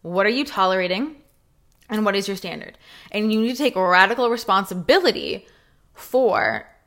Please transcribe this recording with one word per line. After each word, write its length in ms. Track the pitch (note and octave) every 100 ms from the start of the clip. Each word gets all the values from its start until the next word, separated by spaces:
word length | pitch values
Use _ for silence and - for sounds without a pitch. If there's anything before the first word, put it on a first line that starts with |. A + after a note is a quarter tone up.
What 240 | E3+ F3+ G3
are 40 |
you 160 | B3 C#4+
tolerating? 720 | - F#3 F#3 F3+ F#3 D4 D#4 _ _ _ _ _ _ _
And 160 | G#3+
what 120 | G#3+ G3
is 120 | F#3+
your 100 | G3
standard? 400 | F3+ D#3 - - - - -
And 200 | G#3 G#3+
you 100 | G#3+
need 100 | A3+
to 60 | B3
take 180 | C#4+ F#3
radical 540 | F#3 F3+ G3 A#3+ A#3+
responsibility 1160 | A#3 - F#3+ F#3+ F3+ E3+ E4 F4 - - G3 - _ _ _ _
for 720 | - - B3 B3 G#2+ G#2+ A2 - _